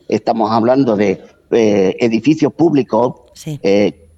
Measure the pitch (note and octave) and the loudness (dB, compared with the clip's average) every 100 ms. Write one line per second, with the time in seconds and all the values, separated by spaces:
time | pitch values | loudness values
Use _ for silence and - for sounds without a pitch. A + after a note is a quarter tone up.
0 | - G#2+ - A2+ G#2+ A2+ A2+ C3 B2+ G#2 | -6 -4 -2 -2 0 0 2 2 2 0
1 | G#2 F2 - _ - A#2 G#2+ G#2 F#2+ - | 0 -2 -8 _ -4 0 2 2 0 0
2 | A#2+ A2 C#3 D#3 C#3 - E3 D3 - A2 | -2 0 0 0 0 0 0 0 0 0
3 | B2 - _ - D#3+ C#3+ G2 G2+ G2+ - | -2 -4 _ -18 -14 -6 0 2 0 -4
4 | - | -18